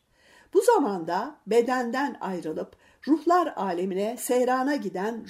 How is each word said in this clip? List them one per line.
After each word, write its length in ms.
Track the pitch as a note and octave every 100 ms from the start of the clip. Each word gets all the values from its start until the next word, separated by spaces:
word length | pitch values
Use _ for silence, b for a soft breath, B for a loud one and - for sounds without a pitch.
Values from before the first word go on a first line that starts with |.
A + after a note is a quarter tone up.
| _ b b b b
Bu 80 | F#4
zamanda 720 | A#4 A4+ A#3+ G3 D#3+ F3 C4 - -
bedenden 720 | A3+ A#3 B3+ A#3+ C4 C#4 -
ayrılıp 560 | F#3+ F#3 D#3 D#3+ - _ b b -
ruhlar 440 | D4+ E4+ F4+ D#4 -
alemine 600 | F#3+ F3 F#3+ F#3 G#3 B3
seyrana 600 | - B3 B3 B3+ C4 C#4+
giden 500 | G#3 F3+ G#3 A#3 G3